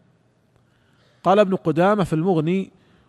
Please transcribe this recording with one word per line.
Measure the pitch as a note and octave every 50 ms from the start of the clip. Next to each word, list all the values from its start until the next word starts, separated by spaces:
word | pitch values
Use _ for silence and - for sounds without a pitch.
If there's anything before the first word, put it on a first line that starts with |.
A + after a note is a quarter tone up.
| _ _ _ _ _ _ _ _ _ _ _ _ _ _ _ _ _ _ _ _ _ _ _ _ -
قال | E3 F#3+ G#3+
ابن | G#3+ F#3+ F#3+
قدامة | - - E3 D3 D#3+ F3 G3 G#3+ G#3 E3+
في | - E3
المغني: | D#3 E3 G3 F3+ D#3+ D3+ E3 F#3 G3 F#3+ - - _ _ _ _ _ _